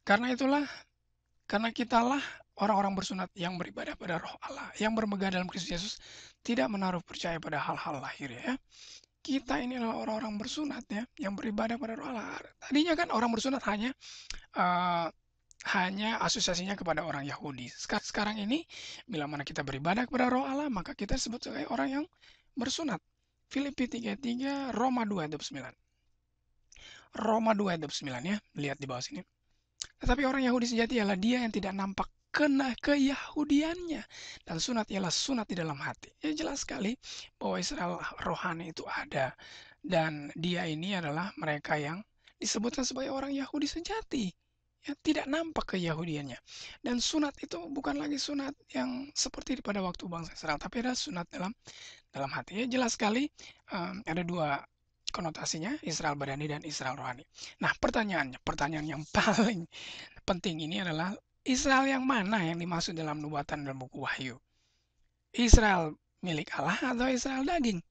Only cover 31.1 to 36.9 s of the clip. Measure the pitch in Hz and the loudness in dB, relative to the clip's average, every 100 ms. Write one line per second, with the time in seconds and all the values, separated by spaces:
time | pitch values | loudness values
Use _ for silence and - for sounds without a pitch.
31.1 | 190 214 247 233 202 190 196 196 196 - | 4 4 4 2 0 -2 -2 -2 -2 -4
32.1 | _ _ - 302 269 262 233 - 285 269 | _ _ 2 6 6 4 0 4 6 6
33.1 | 277 - - 294 285 311 359 349 277 - | 2 -4 -4 4 6 4 0 -4 -6 -8
34.1 | - - - - 165 - 233 208 196 175 | -14 -16 -16 -8 -4 0 0 0 0 0
35.1 | - - 262 208 180 160 139 143 127 - | 0 2 0 0 -2 -2 -2 -4 -6 -12
36.1 | _ 302 302 311 277 - 269 202 | _ -4 -2 -2 -2 -4 -2 -2